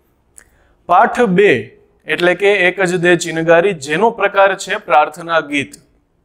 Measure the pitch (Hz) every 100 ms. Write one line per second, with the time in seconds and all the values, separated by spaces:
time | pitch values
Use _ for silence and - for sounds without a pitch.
0 | _ _ _ _ _ _ _ _ - 180
1 | 233 240 233 180 202 123 104 - _ _
2 | - 156 175 180 196 202 180 185 180 180
3 | 175 170 165 160 165 165 202 160 147 160
4 | 226 226 196 196 196 190 185 208 180 156
5 | 156 175 165 160 143 147 123 - _ _
6 | _ _